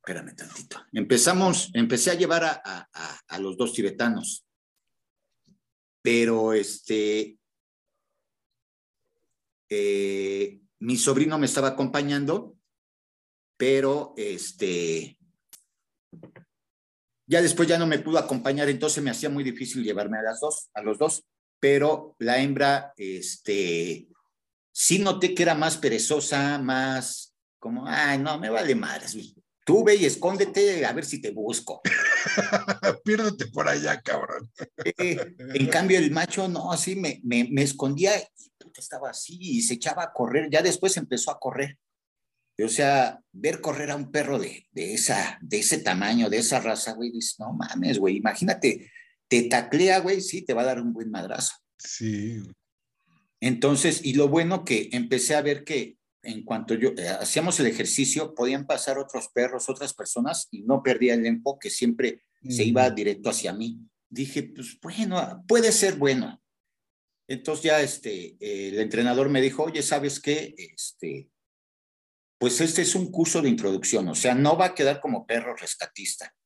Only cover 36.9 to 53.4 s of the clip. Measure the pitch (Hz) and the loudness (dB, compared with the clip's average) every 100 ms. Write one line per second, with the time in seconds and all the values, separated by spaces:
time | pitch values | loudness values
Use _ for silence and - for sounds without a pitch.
36.9 | 190 165 127 123 120 120 139 139 - 139 | -2 -4 -4 0 0 2 2 0 0 -2
37.9 | 143 190 202 - _ - _ - - - | 2 2 2 -2 _ -20 _ -20 -18 -14
38.9 | 135 131 117 - 175 180 120 117 117 160 | -12 -10 -10 -12 -12 -4 -2 0 -2 -4
39.9 | 170 170 - 117 139 160 151 175 - 190 | -4 -6 -4 0 0 2 2 2 2 0
40.9 | 190 131 120 - - 127 123 139 - _ | 0 -2 -4 -4 -4 -6 -4 -6 -8 _
41.9 | _ _ _ _ _ _ - 113 131 139 | _ _ _ _ _ _ -4 -2 2 4
42.9 | 139 131 - _ 92 143 - 156 135 143 | 4 2 -2 _ -4 -4 -2 -4 -4 -4
43.9 | 147 139 151 - 131 85 - _ 95 87 | -6 -4 -2 0 -2 -4 -10 _ -8 -4
44.9 | 107 - 101 78 - - 104 - 113 - | -2 0 0 -2 -6 -4 0 0 0 0
45.9 | 90 101 120 110 107 120 131 117 107 113 | 0 2 2 2 2 2 0 0 -4 -4
46.9 | 110 120 117 - - 110 - - 87 90 | -6 -6 -6 -8 -8 -8 -6 -6 -2 0
47.9 | 110 95 101 107 - 175 - 127 - - | 2 2 2 -2 0 -2 2 2 0 -10
48.9 | - - _ _ 120 120 123 117 151 190 | -20 -20 _ _ 2 4 0 2 4 6
49.9 | 185 180 196 185 170 - 117 127 120 120 | 4 2 0 -2 -8 -2 0 0 0 -4
50.9 | 113 113 98 87 - - - _ _ - | -4 -6 -8 -6 -4 -6 -8 _ _ -14
51.9 | - 110 104 107 113 92 - _ _ _ | -6 -4 -4 -4 -8 -12 -20 _ _ _
52.9 | _ _ _ _ _ | _ _ _ _ _